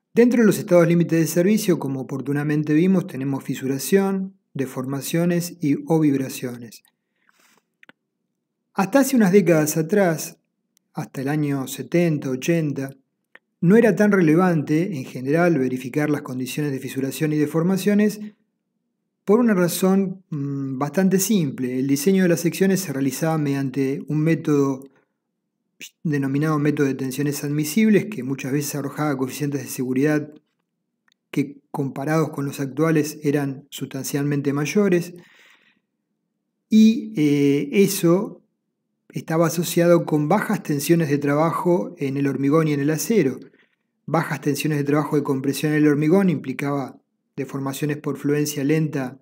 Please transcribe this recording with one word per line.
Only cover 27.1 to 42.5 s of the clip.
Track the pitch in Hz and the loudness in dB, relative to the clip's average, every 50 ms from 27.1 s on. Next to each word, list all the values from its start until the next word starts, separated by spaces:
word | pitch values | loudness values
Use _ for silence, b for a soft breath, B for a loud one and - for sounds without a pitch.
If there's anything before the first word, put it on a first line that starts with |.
| 127 139 147 147 143 - - | -4 -4 -4 -4 -4 -4 -6
admisibles, | 143 147 151 151 151 - 220 220 220 214 180 - | -4 -4 -4 -4 -2 2 2 4 6 4 4 2
que | - - 131 120 | 0 -6 -8 -6
muchas | 131 139 135 - 135 | -6 -6 -6 -4 -4
veces | 131 147 143 143 - | -4 -4 -4 -4 -6
arrojaba | 147 131 139 139 - 151 151 143 | -6 -8 -8 -6 -4 -4 -2 -2
coeficientes | 127 131 131 - - 147 143 139 139 123 | -2 -4 -6 -6 -6 -6 -4 -4 -6 -8
de | - | -8
seguridad | - - 123 127 131 127 139 151 151 151 147 - - - _ _ _ _ _ _ _ _ _ _ _ _ _ _ _ _ _ _ | -8 -6 -6 -2 0 0 2 2 2 0 -2 -4 -10 -20 _ _ _ _ _ _ _ _ _ _ _ _ _ _ _ _ _ _
que, | - 147 139 147 - - _ _ | -4 -4 -4 -4 -8 -14 _ _
comparados | - - 139 131 117 143 139 147 156 165 156 151 | -8 -6 -6 -6 -6 -6 -4 -2 0 0 0 0
con | - - 143 | -2 -6 -6
los | 143 135 - | -6 -6 -6
actuales, | 143 135 123 147 156 165 160 156 143 - - - - | -8 -6 -2 0 0 2 2 2 0 0 -4 -4 -2
eran | 147 139 147 139 139 135 127 - _ | 0 0 0 -2 -4 -6 -8 -14 _
sustancialmente | - - 143 127 - 135 131 - - 147 143 147 147 143 139 143 135 | -12 -12 -10 -10 -10 -10 -8 -6 -4 -4 -2 -2 -2 -2 -2 -2 -2
mayores, | 143 151 139 - 208 208 202 180 175 170 - B B B B B B B B B B B B B B _ _ _ _ _ _ _ _ _ _ _ _ _ _ _ _ _ _ | -2 -4 -2 0 0 2 4 2 0 0 -4 B B B B B B B B B B B B B B _ _ _ _ _ _ _ _ _ _ _ _ _ _ _ _ _ _
y, | 220 220 220 220 220 - - - - | 4 6 6 6 4 2 -4 -6 -4
eh, | - 151 147 143 147 143 143 139 143 143 143 - | -2 0 2 2 2 2 2 2 2 -2 0 2
eso | - 202 180 - - - 165 170 190 214 - - - _ _ _ _ _ _ _ _ _ _ _ _ _ - | 2 2 2 2 0 2 2 2 2 0 -4 -10 -16 _ _ _ _ _ _ _ _ _ _ _ _ _ -14
estaba | - 151 135 - 160 165 170 | -12 -12 -8 -4 -2 0 0
asociado | 165 165 180 170 - - 175 170 175 175 170 156 | 0 0 -2 -4 -2 0 2 4 4 4 4 4
con | - 160 151 147 147 | 0 -2 -2 0 0
bajas | 180 208 - - 214 165 - | 0 0 0 -2 -4 -4 -4
tensiones | - 156 139 135 - 170 170 165 143 | -4 -4 -4 0 2 2 2 2 2
de | 143 143 | 0 0
trabajo | 143 143 143 147 160 165 147 - - 180 175 185 208 - - - | 0 0 0 2 2 0 0 -2 0 0 0 0 0 -4 -8 -6
en | 143 135 135 | -6 -4 -4
el | 143 143 | -2 -2
hormigón | 139 135 127 139 139 | -2 -2 0 0 2